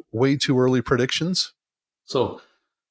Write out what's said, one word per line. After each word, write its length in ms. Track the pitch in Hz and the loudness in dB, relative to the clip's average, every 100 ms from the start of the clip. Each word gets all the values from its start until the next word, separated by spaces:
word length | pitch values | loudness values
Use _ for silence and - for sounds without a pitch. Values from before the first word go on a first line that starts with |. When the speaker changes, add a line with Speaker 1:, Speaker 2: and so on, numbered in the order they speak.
| - | -6
Speaker 1:
way 260 | 110 135 139 | 0 0 2
too 220 | - 127 | 0 2
early 220 | 127 131 | 2 0
predictions. 720 | - 127 131 - 165 185 - _ _ _ _ _ - | 0 0 0 -2 -2 -4 -6 _ _ _ _ _ -6
Speaker 2:
So 340 | 135 104 - - _ _ _ _ | -2 -2 -6 -20 _ _ _ _